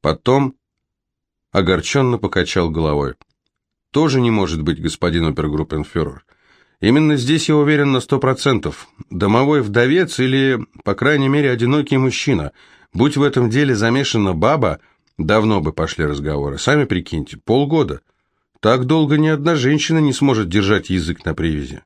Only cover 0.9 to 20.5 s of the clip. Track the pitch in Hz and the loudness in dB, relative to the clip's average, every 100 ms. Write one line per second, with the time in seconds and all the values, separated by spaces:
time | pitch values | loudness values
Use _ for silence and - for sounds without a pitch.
0.9 | _ _ _ _ _ _ 98 87 90 - | _ _ _ _ _ _ -2 0 0 0
1.9 | 139 131 117 - - 87 - 85 80 80 | 0 0 0 -2 -2 -2 -2 -2 -2 -2
2.9 | 73 69 - _ _ _ _ _ _ _ | -2 -4 -8 _ _ _ _ _ _ _
3.9 | 139 160 131 120 110 90 80 78 76 80 | 0 0 2 2 0 0 -2 -4 -2 -4
4.9 | - 87 85 80 71 76 76 78 78 76 | -2 -2 0 -2 -2 -4 -4 -4 -6 -6
5.9 | 87 73 71 _ _ _ _ _ _ 101 | -4 -6 -8 _ _ _ _ _ _ 2
6.9 | 135 156 147 123 156 - 151 147 151 143 | 4 2 0 0 0 2 2 2 2 2
7.9 | 131 - 135 131 127 143 113 76 - - | -2 -2 -2 0 0 0 0 -2 -10 -20
8.9 | _ - 92 98 110 139 151 110 104 120 | _ -14 -4 0 2 2 0 0 0 2
9.9 | 170 170 - 127 135 135 127 - - - | 2 0 -2 0 0 0 -2 -6 -10 -6
10.9 | 98 127 147 135 143 143 120 120 147 147 | 0 0 2 2 2 2 0 2 0 2
11.9 | 135 131 - - 104 71 _ - - _ | 0 0 -2 0 0 -2 _ -20 -20 _
12.9 | - 135 143 143 131 120 120 147 113 113 | 0 0 2 0 2 0 0 0 0 0
13.9 | 127 139 113 98 85 104 151 110 73 _ | 0 0 0 0 2 0 2 0 -4 _
14.9 | _ _ - 80 107 110 104 78 76 82 | _ _ -6 2 2 4 0 -2 -4 -6
15.9 | - 78 73 73 73 71 69 - 147 143 | -2 -4 -4 -4 -4 -4 -4 0 2 2
16.9 | 90 85 82 69 - - 120 143 160 104 | -2 -4 -6 -8 -12 0 0 2 0 -2
17.9 | 71 _ _ _ _ _ _ 107 127 123 | -6 _ _ _ _ _ _ 0 2 2
18.9 | 160 151 151 156 156 151 160 127 147 - | 0 2 2 2 0 0 0 2 0 0
19.9 | 160 151 123 143 110 95 | 2 2 2 2 2 2